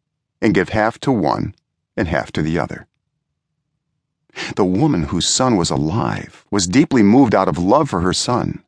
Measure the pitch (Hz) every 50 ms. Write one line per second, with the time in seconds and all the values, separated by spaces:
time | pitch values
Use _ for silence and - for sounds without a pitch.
0 | _ _ _ _ _ _ _ - - 110 92 95 90 - - 110 107 113 - -
1 | - 143 127 104 78 69 52 - 50 - - _ _ _ _ _ _ _ - -
2 | 101 78 82 65 - - - - 78 78 82 85 60 - - - - _ _ _
3 | _ _ _ _ _ _ _ _ _ _ _ _ _ _ _ _ _ _ _ _
4 | _ _ _ _ _ _ - - - - - - 98 92 92 107 156 151 123 87
5 | 73 69 90 85 - - - - 131 127 113 90 85 - 78 67 73 78 90 120
6 | 71 57 52 50 - - - - _ - 98 104 87 87 92 135 143 - 135 123
7 | 101 98 110 139 139 107 107 98 95 92 76 85 87 98 120 151 156 - 104 87
8 | 90 92 87 - - 120 123 104 - 50 - - _